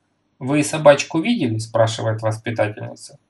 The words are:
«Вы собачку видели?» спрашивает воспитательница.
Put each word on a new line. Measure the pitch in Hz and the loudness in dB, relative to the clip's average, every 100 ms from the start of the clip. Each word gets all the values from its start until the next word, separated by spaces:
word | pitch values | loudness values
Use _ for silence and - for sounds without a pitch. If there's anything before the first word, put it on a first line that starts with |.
| _ _ _ _ | _ _ _ _
«Вы | 127 147 | -2 0
собачку | - 151 151 143 - 160 | 0 4 6 6 2 -2
видели?» | 214 240 131 110 | 0 0 0 -4
спрашивает | 110 113 110 - 113 110 | -4 0 0 0 -4 -2
воспитательница. | 110 110 - 110 107 107 117 - - - | -4 -4 -6 -2 -4 -4 -14 -14 -20 -20